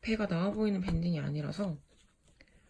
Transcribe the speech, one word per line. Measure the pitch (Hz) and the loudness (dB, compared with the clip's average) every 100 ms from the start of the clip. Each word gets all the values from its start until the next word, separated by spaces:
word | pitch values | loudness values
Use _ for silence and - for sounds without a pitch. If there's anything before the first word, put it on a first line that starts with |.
배가 | - 220 202 | 0 0 2
나와 | 170 190 | 2 2
보이는 | 208 214 196 | 2 2 2
밴딩이 | 185 165 170 160 | 0 0 2 0
아니라서 | 139 147 143 147 202 151 - - _ _ _ _ - - | 0 -2 -4 -4 -4 -4 -10 -20 _ _ _ _ -20 -20